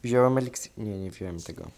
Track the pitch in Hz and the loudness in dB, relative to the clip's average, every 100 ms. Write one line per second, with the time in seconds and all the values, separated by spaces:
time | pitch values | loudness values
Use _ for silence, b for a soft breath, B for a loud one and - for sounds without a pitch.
0 | 123 123 127 131 127 - - - 107 98 | 4 6 6 4 -2 -8 -12 -8 -6 -6
1 | 95 - 95 85 82 82 82 | -8 -8 -8 -8 -10 -14 -14